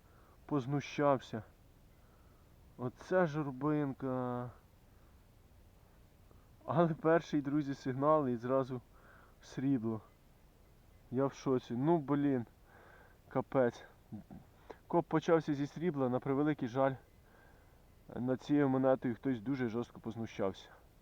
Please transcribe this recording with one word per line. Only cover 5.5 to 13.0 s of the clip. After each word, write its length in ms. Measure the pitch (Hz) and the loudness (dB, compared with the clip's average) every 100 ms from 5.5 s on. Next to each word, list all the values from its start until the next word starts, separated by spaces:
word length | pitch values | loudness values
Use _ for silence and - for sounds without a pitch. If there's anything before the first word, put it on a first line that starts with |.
| - - - - - - - - - - - - | -20 -20 -20 -20 -20 -20 -20 -20 -20 -20 -14 -2
Але 280 | 160 170 | 2 2
перший, 480 | 156 156 165 - 156 | 2 2 2 2 -2
друзі, 340 | 139 147 139 135 | 0 -2 -2 -6
сигнал 520 | 139 127 143 156 135 | -6 0 2 4 2
і 80 | 117 | -2
зразу 460 | 123 135 131 127 - - - - - - | 0 0 0 -6 -12 -20 -20 -20 -20 -20
срібло. 600 | - - 131 135 110 110 - _ - - - - - - - - - | -12 -4 0 0 0 -6 -10 _ -20 -20 -20 -20 -20 -20 -20 -20 -6
Я 140 | 123 135 | -2 -2
в 80 | |
шоці. 400 | - 139 127 - | -2 0 0 0
Ну, 240 | 117 147 170 | -2 2 2
блін, 480 | 135 143 143 131 113 - - - - - | 2 0 2 0 -2 -12 -20 -20 -20 -20